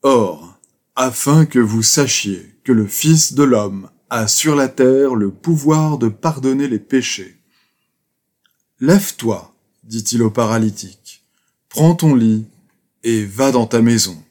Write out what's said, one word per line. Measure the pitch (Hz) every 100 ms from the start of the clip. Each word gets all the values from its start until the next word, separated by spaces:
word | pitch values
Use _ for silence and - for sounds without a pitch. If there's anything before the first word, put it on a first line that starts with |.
Or, | 139 127 101 82 87 90 _ _ _
afin | - 127 113 - 151 156
que | 127
vous | 113 113
sachiez | 110 - 135 - 101 92 - _
que | -
le | 117 101
Fils | - 156 160 -
de | 139
l'homme | 139 120 101 98 95 _ _
a | 120 107
sur | - 156
la | 147 131
terre | 131 131 131 139
le | 120 101
pouvoir | 92 - 165 143 156 156 143
de | 113
pardonner | 107 165 151 131 131 139
les | 110
péchés. « | - 135 123 - 92 _ _ _ _ _ _ _ _ _ _ _ _ _ _ _
Lève-toi », | 131 196 196 - 117 98 - _ _ _
dit-il | 113 113 107 117
au | 113
paralytique, « | 104 113 113 110 104 95 - - - _ _ _ _ _
prends | - 156
ton | 170 160
lit | 135 113 107 110 _ _ _ _ _
et | 117 113
va | 101 101 135
dans | 127 113
ta | 120
maison. » | 117 117 95 82 -